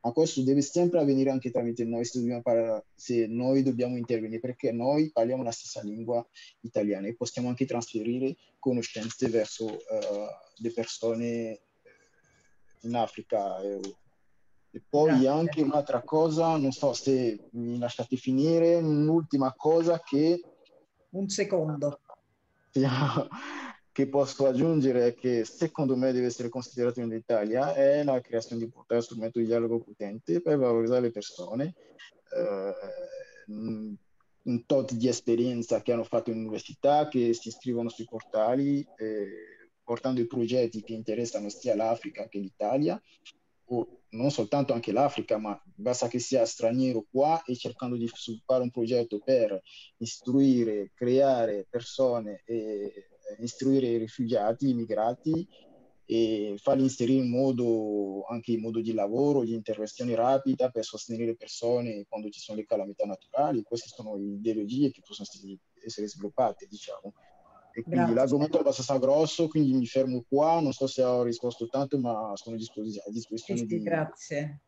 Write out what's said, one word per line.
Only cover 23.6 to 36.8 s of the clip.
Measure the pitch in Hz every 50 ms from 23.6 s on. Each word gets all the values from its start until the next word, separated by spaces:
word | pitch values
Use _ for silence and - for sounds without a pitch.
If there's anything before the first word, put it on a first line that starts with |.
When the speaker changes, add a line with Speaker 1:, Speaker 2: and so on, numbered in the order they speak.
| 269 254 - - _ _ _
Speaker 1:
che | - 139 135
posso | 135 139 139 123 - - 135
aggiungere, | 135 127 123 143 165 165 156 131 135 127 123 120 120 120
che | - - 127 123 117 113
secondo | - - - 170 160 - - 151 131 131
me | 123 127 131 127
deve | 127 123
essere | 123 120 - 123 120
considerato | 117 127 120 - - 127 120 120 120 127
in | 120 117 110
Italia, | 113 113 _ 117 110 104 107 110 127 135 156 -
è | 139 139 139 143 147 147
la | 143 131 127
creazione | 120 - 120 113 113 - 123 117
di | 117
un | 113
portale, | - - - _ 117 120
strumento | 117 - 117 113 107 113 117 120
di | 117
dialogo | 110 113 117 113 117 117 117
potente | 117 - 107 _ 107 101 101 113 - - 170 175 175
per | 165 151 143
valorizzare | 131 123 117 117 117 113 127 123
le | 123 120
persone, | 117 107 104 - - - 180 90 104 120 139 170 180 _ - - - - - - _ _ _ _ -
eh, | 539 - 107 101 98 95 101 98 - - 98 539 539 539 - - - - - - - -
un | - 107 - - - 220 - 110 110 104 101 _ _ _ _ _ _ _ _ _ - 123 117 -
tot | _ 147 135 131 - 127
di | 113 113 127
esperienza | 120 - - - 117 117 120 127 123 120 113 - 117 110
che | - - 123
hanno | 117 110
fatto | - - 117 113 -
in | 117
università, | 110 113 110 107 104 - - - -